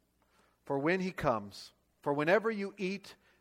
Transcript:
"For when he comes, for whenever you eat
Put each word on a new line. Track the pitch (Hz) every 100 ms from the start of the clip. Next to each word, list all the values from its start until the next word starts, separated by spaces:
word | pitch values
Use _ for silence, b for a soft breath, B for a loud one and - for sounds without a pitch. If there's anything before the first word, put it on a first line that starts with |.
| _ _ b b b b -
"For | 139
when | 147 185
he | 185
comes, | - 151 110 104 - - _ _ _
for | 147
whenever | 143 156 208 220
you | 214 196 -
eat | 185 196 - - b b